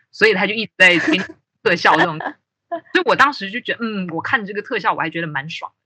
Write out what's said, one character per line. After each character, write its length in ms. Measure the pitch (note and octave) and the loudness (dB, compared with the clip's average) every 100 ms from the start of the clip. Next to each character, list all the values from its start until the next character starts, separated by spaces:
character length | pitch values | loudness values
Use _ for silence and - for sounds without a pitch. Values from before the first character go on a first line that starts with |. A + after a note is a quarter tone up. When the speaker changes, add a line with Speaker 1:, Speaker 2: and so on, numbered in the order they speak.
| _ | _
Speaker 1:
所 160 | - G#3+ | 2 4
以 60 | |
他 140 | F#3+ G3+ | 4 0
就 80 | A3 | -2
一 100 | G#3 | -6
直 60 | - | 4
在 180 | F3+ F3 | 6 6
给 140 | - | 4
你 120 | F#3+ - - _ _ | 0 -2 -12 _ _
特 140 | G3+ F3 | 0 2
效 200 | G3+ - | 4 4
这 100 | E3+ | 2
种。 120 | D#3 | -2
Speaker 2:
<laughs> 720 | - - _ _ _ E4 _ | -8 -12 _ _ _ -12 _
Speaker 1:
所 120 | F#4 | -2
以 0 | F4+ | 0
我 100 | D#3+ | 2
当 160 | F3+ | 2
时 200 | F3 G3 | 0 -8
就 80 | A#3 | -8
觉 140 | - | -6
得， 120 | - A3+ | -6 -4
嗯， 220 | G3+ F3+ | -4 -6
我 120 | D#3+ | -6
看 240 | - C4+ | -2 -4
这 80 | G3+ | -4
个 120 | G3+ | -10
特 160 | G#3+ A3+ | -6 -4
效 160 | G#3 D#3+ | -2 -2
我 40 | |
还 120 | D#3+ | -4
觉 100 | E3 | -4
得 60 | E3 | -6
蛮 200 | D3 D#3 | -8 -10
爽， 240 | - - _ | -12 -14 _